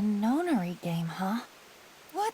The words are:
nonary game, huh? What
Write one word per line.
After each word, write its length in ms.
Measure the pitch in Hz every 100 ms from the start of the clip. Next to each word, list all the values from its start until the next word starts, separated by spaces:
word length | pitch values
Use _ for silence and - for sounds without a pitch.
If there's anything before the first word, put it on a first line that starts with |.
nonary 800 | 208 208 220 277 359 262 175 175
game, 260 | 175 165 165
huh? 320 | 165 190 233 - - - - - - -
What 220 | 320 427